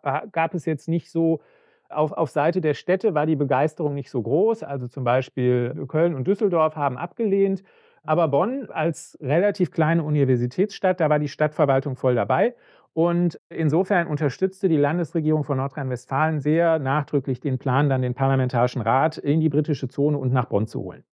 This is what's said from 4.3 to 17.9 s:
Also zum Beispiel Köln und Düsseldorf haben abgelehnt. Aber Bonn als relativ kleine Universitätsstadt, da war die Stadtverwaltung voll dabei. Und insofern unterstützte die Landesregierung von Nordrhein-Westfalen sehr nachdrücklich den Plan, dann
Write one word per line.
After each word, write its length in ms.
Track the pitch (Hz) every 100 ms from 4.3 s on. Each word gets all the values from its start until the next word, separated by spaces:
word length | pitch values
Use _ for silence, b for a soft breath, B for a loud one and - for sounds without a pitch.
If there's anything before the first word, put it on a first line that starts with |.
| 147 220 220
Also 240 | - 139 120
zum 160 | 143
Beispiel 840 | 120 127 127 - 123 123 120 156 135
Köln 260 | 156 175
und 140 | 143 131
Düsseldorf 480 | 202 202 170 156 156
haben 220 | 139 127
abgelehnt. 640 | 170 - 220 196 196 190 b b b b
Aber 240 | 156 160 160
Bonn 400 | 139 208 269 247
als 480 | 170 160 - - -
relativ 520 | 123 160 202 190 170
kleine 320 | - 156 170
Universitätsstadt, 960 | 151 147 131 123 120 - 208 - 185 180
da 100 | 151
war 80 | 151
die 100 | 147
Stadtverwaltung 680 | - 151 - 139 135 139 127
voll 180 | 131
dabei. 400 | 120 101 131 226 b b b b
Und 460 | - 170 170 175 - _
insofern 580 | 170 160 160 185 190 165
unterstützte 640 | 147 151 - 190 - 185
die 80 | 156
Landesregierung 680 | 143 175 170 170 151 151
von 120 | 143 131
Nordrhein-Westfalen 840 | 135 - 131 123 - 135 160 151
sehr 380 | 143 160 170 160
nachdrücklich 640 | 135 147 139 143 139 127
den 180 | - 127
Plan, 300 | 135 131
dann 140 | 147